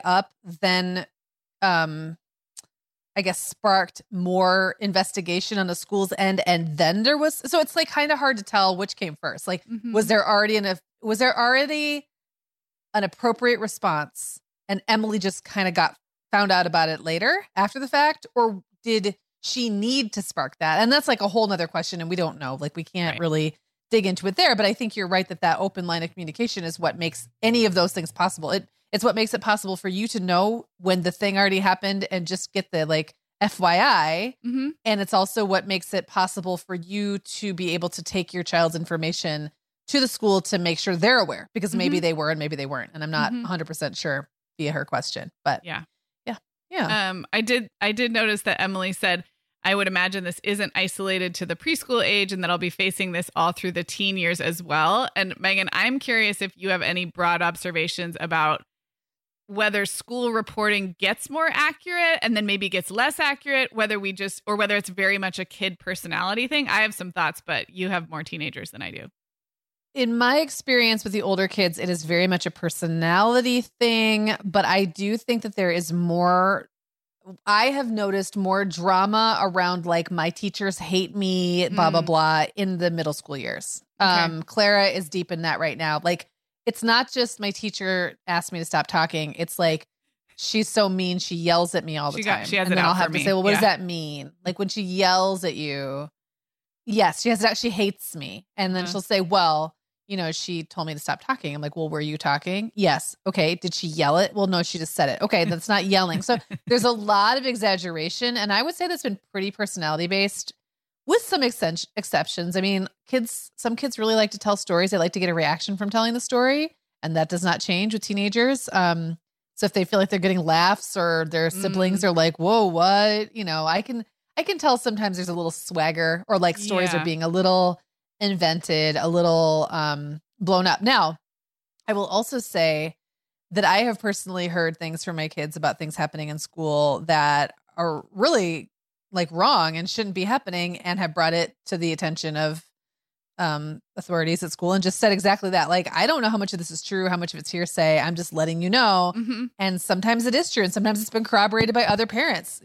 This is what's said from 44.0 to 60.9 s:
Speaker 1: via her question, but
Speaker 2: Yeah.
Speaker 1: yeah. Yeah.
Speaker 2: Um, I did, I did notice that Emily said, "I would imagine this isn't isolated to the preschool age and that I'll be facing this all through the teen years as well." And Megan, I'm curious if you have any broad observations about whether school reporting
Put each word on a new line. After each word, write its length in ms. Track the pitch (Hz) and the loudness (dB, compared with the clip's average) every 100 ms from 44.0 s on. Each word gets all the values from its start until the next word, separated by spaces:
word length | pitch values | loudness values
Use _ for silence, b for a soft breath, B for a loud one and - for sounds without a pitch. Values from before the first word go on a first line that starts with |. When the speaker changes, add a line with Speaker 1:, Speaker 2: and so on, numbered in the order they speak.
| 160 139 147 _ _ - | -4 -4 -6 _ _ -6
Speaker 1:
via 140 | 147 | -4
her 140 | 151 147 | -4 -4
question, 460 | 127 - - - - | -4 -4 -8 -12 -6
but 200 | - - 175 | -4 -2 -4
Speaker 2:
Yeah. 180 | - 165 _ _ _ - | -10 -12 _ _ _ -12
Speaker 1:
yeah. 120 | 226 _ _ _ | -12 _ _ _
Yeah. 400 | 349 214 214 190 | -4 -2 0 -2
Speaker 2:
Um, 160 | 185 - | -6 -4
I 80 | 214 | -4
did, 260 | 220 247 214 _ | 0 -2 -2 _
I 100 | 208 | -2
did 200 | 214 240 | 0 0
notice 320 | 226 220 208 | 0 0 0
that 180 | 208 - | -2 -2
Emily 320 | 190 190 185 | -2 -2 -4
said, 300 | 185 196 175 - _ _ _ | -2 -2 -2 -4 _ _ _
"I 100 | 185 202 | 0 0
would 120 | 190 | 2
imagine 360 | 185 185 196 | 0 0 -2
this 160 | 180 175 | -6 -6
isn't 280 | 202 202 202 - | -4 -2 -2 -2
isolated 580 | 185 - 190 185 180 175 | -4 -2 -2 -2 -2 -4
to 100 | 175 | -8
the 80 | 170 | -6
preschool 480 | 320 330 - 240 - | -4 -4 -2 0 2
age 260 | 202 190 | 2 0
and 120 | 190 | -2
that 60 | 170 | -2
I'll 60 | 175 | -2
be 100 | 175 | -2
facing 420 | - 190 185 190 | -2 -2 -2 -4
this 200 | 170 180 - | -4 -4 0
all 160 | 170 | 0
through 180 | - 185 | 0 -6
the 120 | 175 | -6
teen 340 | 175 - 196 190 | -6 -4 -4 -2
years 220 | 170 175 | -2 -2
as 220 | - 170 | -4 -6
well." 460 | 175 156 156 214 262 - | -4 0 2 2 0 -2
And 180 | 190 - | -4 -4
Megan, 300 | 190 196 190 | -2 0 -2
I'm 240 | - 220 262 | 0 0 -2
curious 420 | - 226 208 202 | -2 0 0 -2
if 120 | 196 - | -6 -6
you 140 | 190 | -4
have 120 | 180 | -2
any 220 | 151 180 175 | 0 -2 -4
broad 360 | - 170 170 | -2 0 2
observations 720 | 175 170 180 165 170 - 170 165 | 0 -2 -4 -2 -2 -4 -8 -8
about 420 | 160 165 156 151 - _ _ _ _ _ _ _ - | -4 0 0 0 -6 _ _ _ _ _ _ _ -10
whether 380 | 202 214 202 196 | -2 0 0 -2
school 460 | - - 247 240 | -6 -8 -4 0
reporting 640 | 220 214 - 208 208 190 | 0 -2 -2 0 0 -2